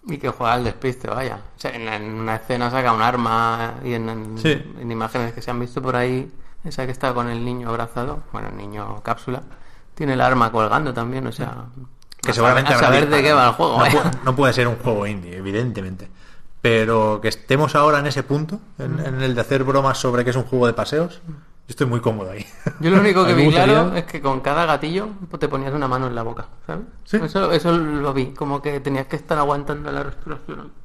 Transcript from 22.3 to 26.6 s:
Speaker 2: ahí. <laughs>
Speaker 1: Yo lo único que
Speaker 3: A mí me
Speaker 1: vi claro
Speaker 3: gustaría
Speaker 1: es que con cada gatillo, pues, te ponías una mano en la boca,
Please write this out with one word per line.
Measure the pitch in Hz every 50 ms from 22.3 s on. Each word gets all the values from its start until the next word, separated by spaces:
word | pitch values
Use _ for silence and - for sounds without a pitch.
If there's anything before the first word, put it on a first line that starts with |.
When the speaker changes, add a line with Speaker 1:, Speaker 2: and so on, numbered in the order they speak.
Speaker 2:
ahí. | 95 107 - - - - -
<laughs> | 165 - -
Speaker 1:
Yo | 151 165
lo | 185 196
único | 202 208 185 185 185
que | 170
Speaker 3:
A | 175
mí | 139
me | 143 151
Speaker 1:
vi | 156
claro | 175 - - - -
Speaker 3:
gustaría | 170 180 185 175
Speaker 1:
es | 165
que | - - 160
con | 135 139 135 131
cada | - 139 143 156 175
gatillo, | 160 151 139 147 151 170 190 208 220 208 196 185 165
pues, | - 147
te | 151 135
ponías | 135 135 135 139 135
una | 151 143 131
mano | 127 127 131
en | 127 120
la | 117
boca, | 113 117 113 - - - - -